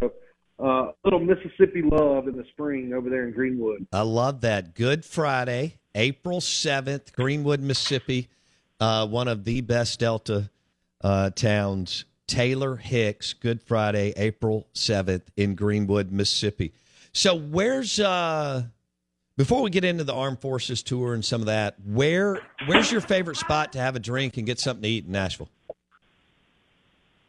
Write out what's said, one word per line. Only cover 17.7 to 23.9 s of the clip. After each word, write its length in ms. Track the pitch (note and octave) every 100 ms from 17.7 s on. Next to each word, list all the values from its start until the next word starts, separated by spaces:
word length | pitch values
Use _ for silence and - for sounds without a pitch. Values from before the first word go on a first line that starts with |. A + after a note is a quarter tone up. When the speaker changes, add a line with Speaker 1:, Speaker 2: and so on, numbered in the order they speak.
| C4+ A3 -
Speaker 2:
uh, 640 | G3+ F3+ E3+ D#3 D3 C3 A#2+ - _ _ _ _ _ -
before 260 | C3+ B3+
we 80 | A3+
get 140 | F3+
into 200 | F#3 E3+
the 100 | C#3
Armed 260 | B2 C3+ B2+
Forces 420 | C3+ C3 - A#2+
tour 300 | - B2 B2
and 100 | A#2
some 160 | G#2 A#2
of 40 | G#2+
that, 280 | G#2+ G#2 -
where, 560 | G2 A2 D3 F3 G3+ F#3+ - - C#3
where's 260 | G3 G#3+
your 80 | A#3
favorite 360 | - F#3+ E3+ C#3+
spot 360 | - D3+ D3+
to 60 | C3+
have 180 | B2+